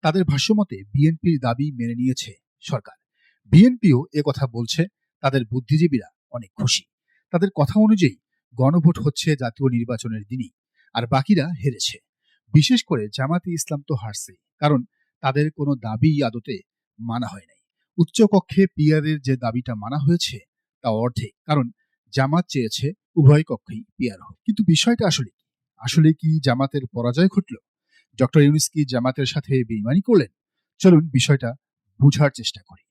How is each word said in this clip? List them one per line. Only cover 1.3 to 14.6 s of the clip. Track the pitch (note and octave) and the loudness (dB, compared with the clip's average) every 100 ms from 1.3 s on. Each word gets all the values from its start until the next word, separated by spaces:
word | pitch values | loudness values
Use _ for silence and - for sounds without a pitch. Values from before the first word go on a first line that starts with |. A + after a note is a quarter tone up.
| D#3 | -2
দাবি | A#2+ A#2+ D3 | -2 -4 -6
মেনে | B2+ A#2 | -6 -8
নিয়েছে | A#2 B2+ B2+ A2+ G2+ _ _ | -4 -4 -4 -10 -18 _ _
সরকার। | - B2 - _ _ _ _ _ _ | -10 -10 -10 _ _ _ _ _ _
বিএনপিও | D#3 A#3 B3 G3 B2 D3+ | 6 6 6 2 2 0
এ | D3 | -6
কথা | D3 C3 C3 | -4 -4 -6
বলছে, | A2+ A#2 - F3+ _ _ _ | -6 -8 -4 -4 _ _ _
তাদের | C#3 C3+ | -2 -2
বুদ্ধিজীবীরা | A2+ B2 A#2+ D3+ E3+ C3 - _ _ | -4 -8 -2 0 2 0 -6 _ _
অনেক | B2 A2+ | -14 -14
খুশি। | - E3 - _ _ _ _ _ | -6 -4 -4 _ _ _ _ _
তাদের | F3 G3 - | -2 -2 0
কথা | D3+ G#3 | 0 2
অনুযায়ী | G#3+ G#3+ D#3+ - _ _ _ | 4 4 2 -2 _ _ _
গণভোট | A#2 B2+ E3+ D#3+ E3+ | -2 2 4 2 2
হচ্ছে | F3+ - - C#3+ | -4 -4 -4 -2
জাতীয় | B2 - C3+ | -4 -2 -2
নির্বাচনের | A#2+ A#2 A#2 A#2 A2 G2+ | -2 -4 -6 -8 -10 -10
দিনই, | C3 A2 _ _ _ _ | -12 -12 _ _ _ _
আর | A#2 A#2 | -8 0
বাকিরা | C3 C3+ G3+ C#3+ D#3 | -2 2 0 0 -4
হেরেছে। | B2+ A#2+ - - _ _ _ _ _ | 0 0 -2 -10 _ _ _ _ _
বিশেষ | D#3 D3 B3 | 2 4 0
করে | - C#3+ G#2+ | 0 -6 -6
জামাতে | - C3+ F3 F3+ | -8 -4 -4 -4
ইসলাম | E3 - D3 C#3+ | -10 -8 -10 -6
তো | |
হারছেই, | C3+ A2 G#2+ - - _ | -8 -6 -12 -16 -20 _
কারণ | _ | _